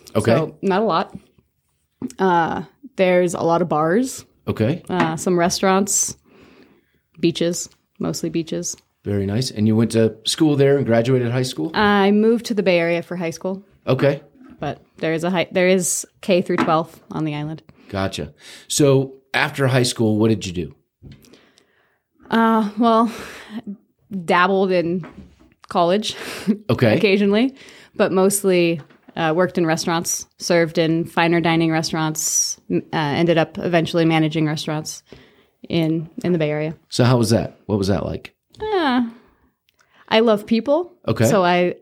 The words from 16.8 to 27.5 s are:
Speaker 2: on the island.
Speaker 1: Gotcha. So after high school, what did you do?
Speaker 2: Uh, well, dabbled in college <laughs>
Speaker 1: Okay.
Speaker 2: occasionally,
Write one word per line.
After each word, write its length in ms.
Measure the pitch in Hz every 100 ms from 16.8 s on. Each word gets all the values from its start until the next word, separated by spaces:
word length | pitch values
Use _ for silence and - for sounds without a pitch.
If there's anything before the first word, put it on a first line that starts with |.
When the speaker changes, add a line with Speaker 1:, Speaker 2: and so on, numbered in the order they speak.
| 160 - -
Speaker 2:
on 140 | 156
the 100 | 156
island. 300 | 147 151 160 - - -
Speaker 1:
Gotcha. 440 | 98 95 - 76 - - - -
So 480 | - 143 135 135 - _
after 320 | 123 147 143 135
high 160 | 127
school, 340 | 123 - 113 107
what 120 | 110
did 180 | 107 92
you 60 |
do? 220 | 87 76 - _ _ - - _ - _ _ _ _ _ _ _ _ -
Speaker 2:
Uh, 400 | 226 226 220 208 208
well, 320 | 233 226 233 - - - - 220 208 196 _ _ - 190
dabbled 460 | 165 180 185 190 190
in 360 | 180 165 180 156 - - _ _ _ -
college 460 | 196 170 202 220 - - -
<laughs> 280 | - 208 -
Speaker 1:
Okay. 240 | - 117 117
Speaker 2:
occasionally, 580 | 202 196 202 208 262